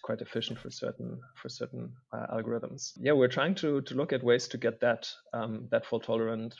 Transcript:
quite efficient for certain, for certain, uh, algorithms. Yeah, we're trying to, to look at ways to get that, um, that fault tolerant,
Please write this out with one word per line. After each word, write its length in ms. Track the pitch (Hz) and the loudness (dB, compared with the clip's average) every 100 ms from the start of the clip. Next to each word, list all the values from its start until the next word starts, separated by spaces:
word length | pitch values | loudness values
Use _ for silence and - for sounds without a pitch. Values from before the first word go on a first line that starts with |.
quite 160 | - 113 | -6 -6
efficient 400 | 113 113 - 113 | -4 -4 -4 -8
for 100 | - | -10
certain, 520 | - - - 120 123 123 - | -8 -8 -6 -8 -8 -14 -14
for 120 | 123 | -12
certain, 460 | - 123 123 120 123 - | -8 -8 -8 -10 -12 -12
uh, 140 | 110 - | -8 -4
algorithms. 580 | 113 113 117 - - - - | -4 -2 -4 -4 -8 -10 -2
Yeah, 160 | 127 | 4
we're 160 | 147 127 | 6 6
trying 260 | 127 147 190 | 4 2 2
to, 260 | 156 143 | 2 2
to 120 | 135 131 | 0 -2
look 160 | 160 | 0
at 100 | 131 | 2
ways 280 | 127 123 - | 6 4 4
to 80 | 117 | 0
get 240 | 117 - | 0 4
that, 260 | 120 113 - - - | 2 2 -2 -12 -8
um, 360 | 117 110 110 123 | -6 -4 -6 0
that 140 | 117 - | 0 0
fault 180 | 113 | -4
tolerant, 520 | - 113 113 113 113 - | 0 0 2 -2 -6 -10